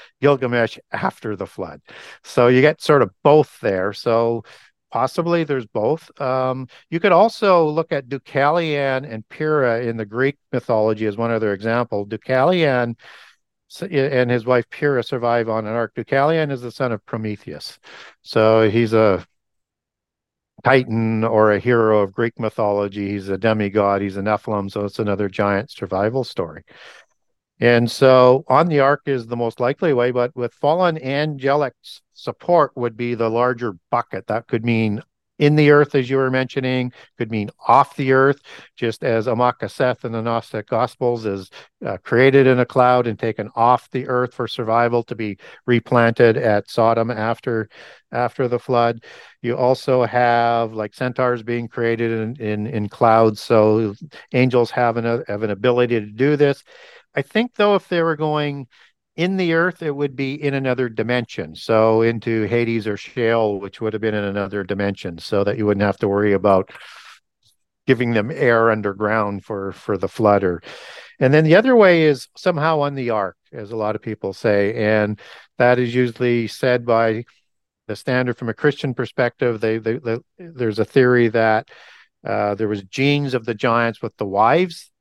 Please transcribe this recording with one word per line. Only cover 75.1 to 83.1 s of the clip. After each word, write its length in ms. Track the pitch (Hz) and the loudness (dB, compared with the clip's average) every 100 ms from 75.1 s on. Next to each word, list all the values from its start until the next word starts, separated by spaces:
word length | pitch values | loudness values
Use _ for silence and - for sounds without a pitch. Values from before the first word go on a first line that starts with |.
| 107 - - _ - | -4 -12 -20 _ 0
that 180 | 123 123 | 4 4
is 160 | 123 | 2
usually 540 | 123 123 113 123 120 113 | 0 -2 0 0 0 -2
said 360 | - 131 123 | -4 -2 0
by 420 | 120 113 113 110 120 _ _ _ _ _ - | 2 2 2 0 -6 _ _ _ _ _ -14
the 80 | 104 | -10
standard 420 | - 127 123 113 | -2 -2 -2 -4
from 120 | 117 | -8
a 40 | - | -2
Christian 400 | 147 - 139 123 | -2 -2 -6 -6
perspective. 640 | 120 - 120 - 123 113 | -6 -2 -2 0 -2 -2
They, 160 | 110 113 | -2 -2
they, 220 | 110 120 | -4 -4
they, 180 | 123 113 _ _ | -4 -6 _ _
there's 400 | 175 147 117 104 | -18 -6 -4 -2
a 60 | 104 | 0
theory 420 | 135 123 123 117 | 4 4 4 4
that, 400 | 113 110 110 - - - - _ _ - | 2 2 2 -2 -20 -20 -20 _ _ -6
uh, 300 | 104 104 101 | -4 -2 -2
there 120 | 107 | -4
was 140 | 104 | -4
genes 540 | 95 - 139 | -8 -2 0